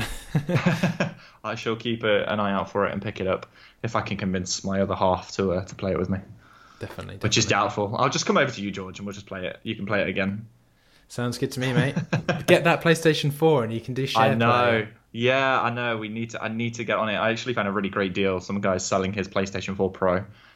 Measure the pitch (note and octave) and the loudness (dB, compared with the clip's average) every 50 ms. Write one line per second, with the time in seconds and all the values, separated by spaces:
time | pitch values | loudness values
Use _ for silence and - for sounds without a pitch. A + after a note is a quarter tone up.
0 | A2 - - - - - - D3+ - - F3 C3+ - F3+ D#3+ - - F3 - - | -6 -6 -6 -10 -8 -4 -2 -2 -2 0 0 0 2 2 2 2 2 0 0 0
1 | E3+ - - - - - - - - A2 G#2+ A#2 - A#2+ A2+ A2 - A#2+ A2+ A2+ | -2 -4 -4 -8 -16 -20 -20 -12 -8 -8 -6 -4 -2 -2 -2 -2 -2 -2 -2 0
2 | A2+ A2 G#2 G2+ - - G#2+ G#2 G#2 G2+ G2 F#2+ F2+ F#2 - G2+ G2 F2+ - G2+ | 2 4 4 4 4 2 0 0 2 2 2 0 0 0 0 0 2 2 0 -2
3 | G#2 G#2+ G2+ - G2 F#2 F#2 G2 - - _ - - - - _ - A#2 - A2 | -4 -6 -4 -2 0 0 0 -2 -2 -8 _ -20 -20 -20 -12 _ -6 -2 -2 -2
4 | G#2+ - G#2+ G2 G#2+ F#2+ F#2 F#2+ F#2 F2+ - - - G2 F#2+ G2 G2 G2 F#2+ F2 | -2 -2 -4 -4 -2 -2 -2 -2 -2 -4 -4 -4 -4 -2 0 0 2 0 2 2
5 | G2+ F#2 F2+ - - - - - G2 F#2+ E2+ F2+ F#2 - - - - F#2+ F2 D2+ | 2 2 2 2 -2 -4 -4 -2 0 0 0 0 -2 -6 -8 -6 -4 -2 0 0
6 | F#2 F#2 F#2+ F#2+ - - - - - - - - - - - - - G#2 - - | 0 0 -2 -4 -4 -8 -16 -20 -20 -20 -20 -20 -20 -20 -14 -12 -12 -12 -10 -10
7 | - F#2+ F#2+ G2 - A#2 - A#2 G#2 G2+ A2 G2+ G#2+ G2+ - - G#2 G2 G#2 - | -12 -12 -8 -4 -2 0 2 2 4 4 4 2 2 2 0 -2 -2 -2 0 0
8 | B2 C#3 C3+ E3 - - G#3+ F3+ C#3+ C3 A#2+ G2 G2+ G2+ F#2+ G2+ F#2+ F#2 F2+ - | 0 2 2 0 0 2 4 4 4 2 0 -4 -6 -6 -6 -6 -8 -10 -12 -10
9 | G#2 G2+ G2 G2+ G2+ - F#2+ F#2+ F#2 - - - - - A2 - G2 G2 G#2+ G2+ | -10 -10 -10 -12 -12 -12 -10 -8 -6 -8 -8 -8 -6 -6 -6 -6 -4 -2 0 0
10 | - F2+ F#2+ G2 G2 G2 G2 A2 A#2 - - _ _ _ _ _ _ _ _ _ | 0 0 0 0 -2 -2 -2 -4 -8 -12 -18 _ _ _ _ _ _ _ _ _
11 | _ _ - - A#2+ B2 A#2 - - - - B2+ B2+ C3 B2 A#2+ B2 C#3 - F3 | _ _ -8 -6 -4 -4 -2 -2 -4 -4 -4 -4 -2 0 2 2 2 2 0 -2
12 | - - - D#3+ - - E3 D#3+ - - F3 F3 - E3+ D#3+ C3+ - E3+ E3 D#3+ | -2 -2 -2 -2 -2 -2 -4 -2 4 4 4 6 6 4 2 2 4 4 4 4
13 | - E3 D#3 D#3 - D3 C#3+ D3 D#3+ D#3+ D#3 C#3 A2+ A2 A2+ A2 - - B2+ B2 | 4 4 2 4 0 -2 0 2 4 4 4 4 2 0 -2 -6 -6 -6 -4 -4
14 | C3+ C3+ - A2+ A2+ A2+ A2+ A2+ A#2 A#2 A#2+ B2 B2 A#2+ A#2 A2+ G#2+ A2 - - | -4 0 2 4 4 4 4 4 4 4 4 4 4 4 4 2 0 -2 -8 -16
15 | _ _ - A#2 A#2+ B2 C3 C3+ C3+ C3+ C3 A#2+ F2+ A#2 A#2+ B2 A#2+ A#2+ A#2 A2 | _ _ -6 0 2 2 4 4 4 4 2 2 2 0 -2 -2 -2 -2 -2 -4
16 | A2 G#2 G#2+ A2+ A#2 A2+ A2+ - - A2 A2+ A2+ A#2 A#2 A#2 A#2+ A#2 G#2+ G#2+ G2 | -4 -6 -6 -6 -6 -6 -6 -6 -6 -4 -4 -2 -2 -2 -4 -4 -2 0 0 0
17 | A2 G#2+ G#2 F2+ G2+ A2+ A2+ A2+ - C3+ B2+ A#2+ G#2 G2+ F#2+ G#2 G2 F#2+ - G#2 | 2 0 0 0 2 0 0 0 -2 -2 -2 0 0 0 0 0 -2 0 0 0
18 | G2 F#2+ F2+ G2+ G2 F#2+ F#2 F2+ F2+ - G2+ G2+ G2+ G2 F#2 F#2 - - G#2 F#2+ | 0 0 0 0 2 2 0 0 -2 -4 -4 0 0 2 2 0 0 0 0 0
19 | F#2+ F#2+ G2+ G#2 F#2 G2 - G2+ F#2+ F#2 - F#2+ - - F#2+ F#2+ G2 F#2+ F#2+ - | 0 0 -2 -2 -4 -2 -2 -2 -2 -2 -4 -6 -6 -6 -2 -2 -2 -2 0 0
20 | F#2+ F#2 F2+ F#2 G2 - - - - - - | 2 2 2 2 0 -4 -12 -20 -20 -20 -20